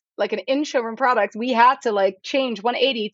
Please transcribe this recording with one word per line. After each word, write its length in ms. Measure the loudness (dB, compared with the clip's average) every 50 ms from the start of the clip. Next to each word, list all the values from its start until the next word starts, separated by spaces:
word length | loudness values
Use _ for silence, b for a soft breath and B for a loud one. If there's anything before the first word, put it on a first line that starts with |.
| _ _ _
like 160 | -4 -4 -2
an 60 | -2 -6
in-showroom 560 | -2 -2 -2 -2 -2 -2 -2 -4 -4 -4 -4
product, 380 | 0 0 2 2 2 0 -2 -2
we 160 | -6 -4 -2
had 240 | 2 4 4 4 4 2
to, 100 | -2 -2
like, 240 | 0 2 0 0 0 -4
change 400 | -10 -2 -2 -2 0 -2 -4 -4
one 140 | -2 -2 0
eighty 340 | 2 0 0 0 -2 -6 -6